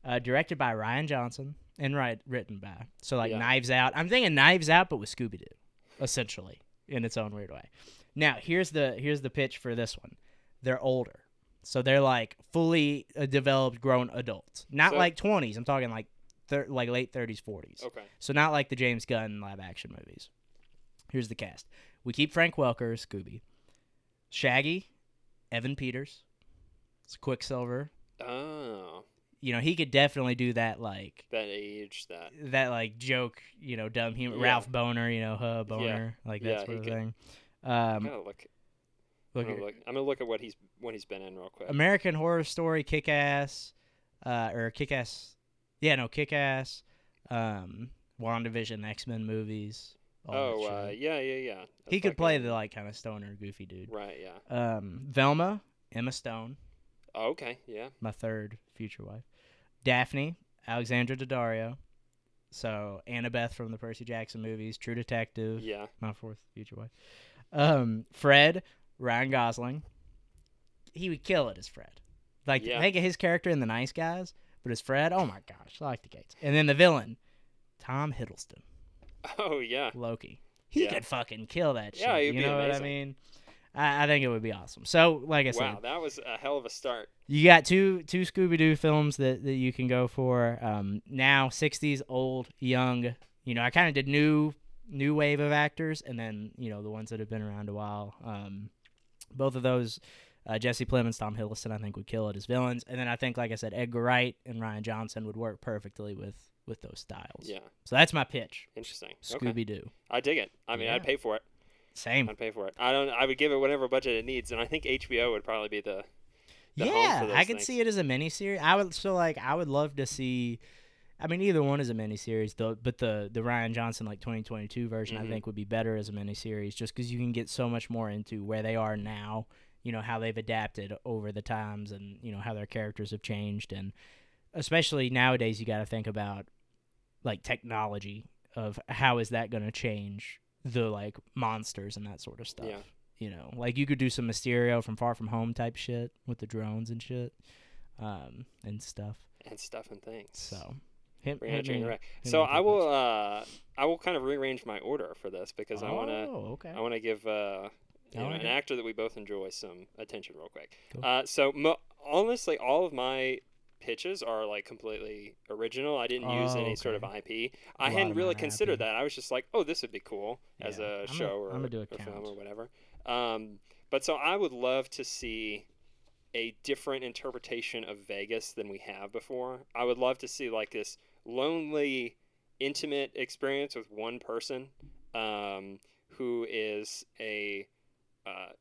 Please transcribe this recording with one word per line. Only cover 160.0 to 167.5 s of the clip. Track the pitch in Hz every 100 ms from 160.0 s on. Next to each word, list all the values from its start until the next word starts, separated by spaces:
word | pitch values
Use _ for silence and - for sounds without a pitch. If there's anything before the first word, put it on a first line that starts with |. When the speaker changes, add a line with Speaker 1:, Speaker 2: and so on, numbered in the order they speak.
| 110 107 92 78
Speaker 2:
real | 82
quick. | - 78 - -
Speaker 1:
Cool. | 127
Speaker 2:
Uh, | 131 127 135
so | - 139
mo-, | 143 151 - - _
honestly, | 143 156 220 240 - 151
all | 123 151
of | 180
my | 123 127 131 131 127 _ _ _ _
pitches | - 113 175 190
are, | 117 110 107
like, | 104
completely | - 113 113 107 107 107 104 - _
original. | 107 113 120 143 143
I | 117
didn't | 123 123
use | 123 127 123
Speaker 1:
Oh, |
Speaker 2:
any | 113 107
sort | 123
of | 107
Speaker 1:
okay. | 101 104
Speaker 2:
I |
P. | - 113 117